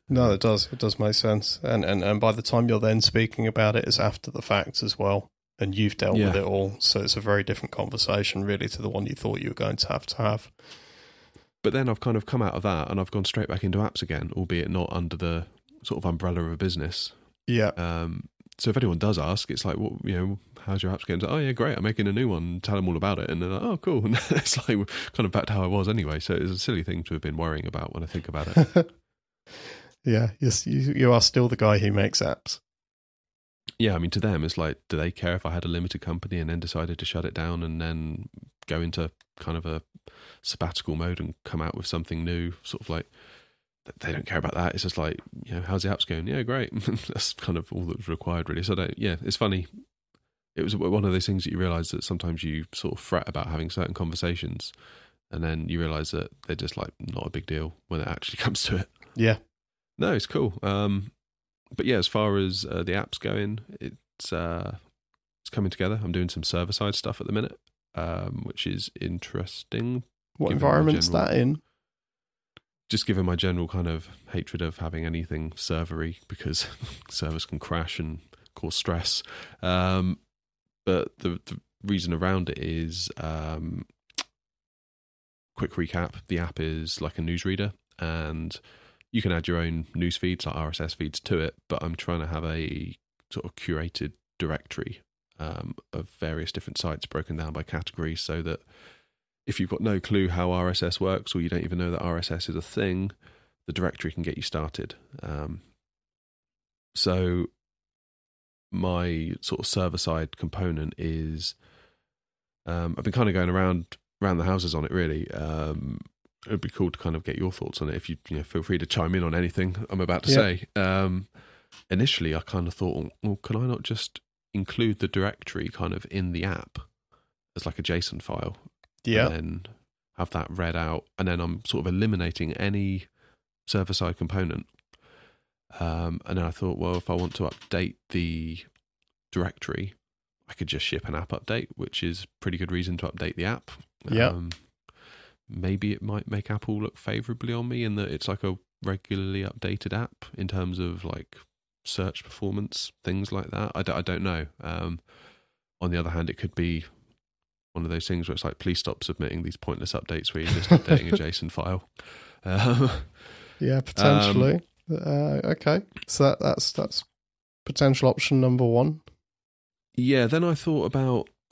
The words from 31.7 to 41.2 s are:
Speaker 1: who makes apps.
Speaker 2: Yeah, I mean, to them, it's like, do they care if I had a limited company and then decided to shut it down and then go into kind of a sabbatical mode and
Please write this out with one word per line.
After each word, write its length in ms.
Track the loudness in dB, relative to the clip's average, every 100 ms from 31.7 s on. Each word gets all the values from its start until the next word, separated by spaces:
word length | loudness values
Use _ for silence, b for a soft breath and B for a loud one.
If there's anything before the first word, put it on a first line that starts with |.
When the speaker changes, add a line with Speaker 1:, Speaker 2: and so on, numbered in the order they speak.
| 8
Speaker 1:
who 140 | 6
makes 300 | 4 4 2
apps. 400 | 0 -2 -6 -10 _ _ _ _ _ _ _ _ _ _ -10 2
Speaker 2:
Yeah, 180 | 4 4
I 20 |
mean, 120 | 2
to 80 | 2
them, 240 | 2 2 0
it's 120 | 0
like, 200 | -2 -4 -4
do 80 | -2
they 160 | -2
care 240 | -2 0 0
if 100 | -2
I 60 |
had 140 | -2 -2
a 20 |
limited 320 | -2 -2 -4
company 400 | -4 -6 -4 -4
and 100 | -2
then 120 | -2
decided 360 | -4 -4 -4 -4
to 60 | -4
shut 200 | -4 -4
it 80 |
down 300 | -4 -4 -2
and 180 | -4 -4
then 480 | -4 -4 -4 -8 -10 -16 -20 -16 -4
go 160 | -2
into 300 | -2 -2 -6 -8 _ -12
kind 200 | -6 -6
of 80 | -4
a 160 | -6 -8 -20 -20 B B B
sabbatical 540 | -8 -4 -2 -4 -4 -2
mode 240 | -2
and 160 | -2